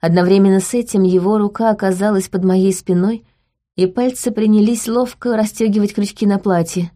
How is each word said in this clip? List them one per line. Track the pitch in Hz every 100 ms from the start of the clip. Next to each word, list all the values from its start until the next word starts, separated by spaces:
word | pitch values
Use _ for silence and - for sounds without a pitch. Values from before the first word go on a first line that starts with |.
Одновременно | 165 170 180 196 196 190
с | 190
этим | 247 240 208
его | 185 185 180 214
рука | 208 208 226
оказалась | 214 190 185 202 202 190
под | 190
моей | 185 185 190
спиной, | 185 - 175 190 226 _ _ _ _ _ -
и | 185
пальцы | 185 247 254 247
принялись | 220 214 214 208 233 233
ловко | 233 247 - 240 220
расстегивать | 214 - 220 208 208
крючки | 202 202 - 208
на | 196
платье. | 202 180 165 - 170